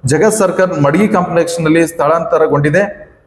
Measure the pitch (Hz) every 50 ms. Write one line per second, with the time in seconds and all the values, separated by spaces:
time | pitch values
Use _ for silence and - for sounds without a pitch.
0 | - 120 139 151 190 220 208 214 196 185 - - 185 180 180 151 143 139 151 175
1 | 214 208 214 214 185 - 170 170 165 165 - 170 160 156 156 165 165 160 - -
2 | 147 147 160 165 165 - 170 160 160 147 139 143 143 147 147 185 202 202 - -
3 | - - - _ _